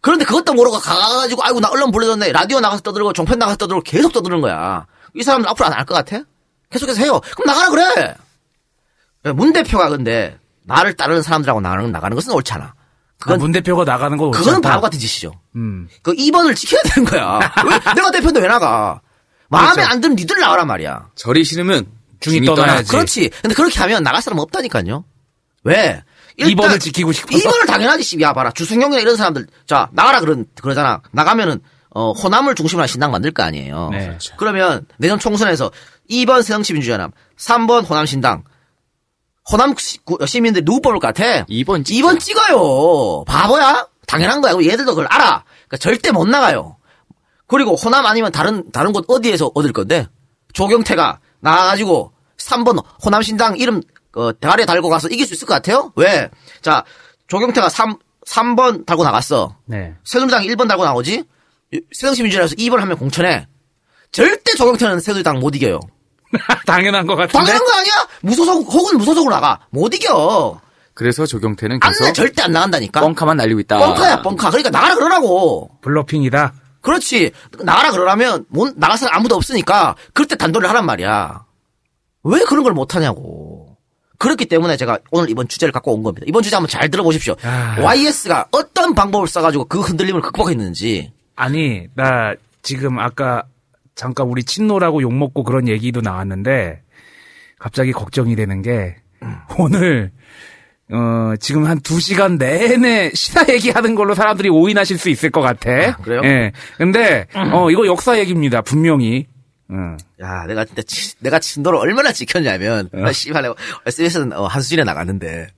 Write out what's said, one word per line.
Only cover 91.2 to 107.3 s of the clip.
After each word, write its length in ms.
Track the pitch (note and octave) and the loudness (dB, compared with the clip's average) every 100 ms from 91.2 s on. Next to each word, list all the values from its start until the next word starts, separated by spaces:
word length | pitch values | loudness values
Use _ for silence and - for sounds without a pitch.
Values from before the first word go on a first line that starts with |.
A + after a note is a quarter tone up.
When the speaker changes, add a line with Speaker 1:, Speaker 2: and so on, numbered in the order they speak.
| _ | _
Speaker 2:
아니, 520 | - B2+ D3+ D3 G2+ F2 | -6 -4 -2 -4 -6 -10
나 400 | C3 C3 B2 A2 - _ _ | -4 0 0 -2 -6 _ _
지금 340 | - C3+ C3+ B2 | -10 -6 -4 -4
아까 440 | A#2+ B2+ C3+ A#2+ - _ _ _ _ | -4 -4 -4 -4 -8 _ _ _ _
잠깐 340 | - B2+ B2+ B2+ | -12 -10 -4 -4
우리 160 | B2 | -4
친노라고 580 | A#2+ - G#3+ G3 E3+ D#3 | -6 -2 0 2 0 0
욕먹고 400 | B2+ B2+ C#3+ C#3 | -2 -2 -2 -4
그런 240 | A#2 C3 B2 | -2 -2 0
얘기도 340 | A2 A#2+ A#2+ | -2 -2 -4
나왔는데 800 | G#2+ F#2 G2 F#2+ G#2+ C3+ F2+ D#2 _ _ - - - - - _ | -4 -6 -6 -4 -2 -2 -4 -10 _ _ -20 -20 -20 -20 -20 _
갑자기 320 | A#2 - C3 | -8 -2 -2
걱정이 440 | B2 F2 - A#2 | -2 -4 -2 0
되는 260 | A2 G2+ F#2+ | 0 -2 -4
게 320 | G#2+ A#2+ F2+ - _ _ | -4 -4 -4 -10 _ _
Speaker 1:
음. 140 | A#2 G#2+ - - | -14 -14 -8 -2
Speaker 2:
오늘, 520 | D#3+ G3 F3+ C3 F#2 - _ - - - _ _ _ | 2 2 2 0 -2 -10 _ -20 -20 -20 _ _ _
어, 420 | A#2 A#2 A#2 A2+ G#2+ | -4 0 0 -2 -4
지금 260 | - D3 D3+ | -2 0 0
한 120 | D#3+ | -2
두 180 | - E3 | -2 -2
시간 380 | E3+ G3 G3 E3 | 0 2 2 2
내내 720 | C3 E3 A#3 B3 B3 A3+ E3 | 0 2 2 4 4 2 0
시사 320 | - - F4 D4 | -4 0 2 4
얘기하는 440 | B3 A#3+ A#3+ A3 | 4 2 0 0
걸로 220 | A3 G3+ | 0 0
사람들이 340 | G3+ G#3+ G3 G3 | 2 0 2 4
오인하실 480 | D#3+ F#3 G3+ G3 F#3 | 4 4 2 0 -2
수 120 | F#3 | -2
있을 200 | C3+ D3+ | 0 0
것 120 | D#3+ | 0
같아. 280 | C3 A#2+ A#2 | 0 -2 -2
Speaker 1:
아, 240 | B2+ G3 - | 0 0 -2
그래요? 240 | F#2+ A#2+ | -6 0
Speaker 2:
예. 280 | C3+ C3 A2 - - - | 2 2 0 -6 -20 -2
근데, 500 | E3+ G#3+ A3 C3 G2 | 0 2 2 0 -2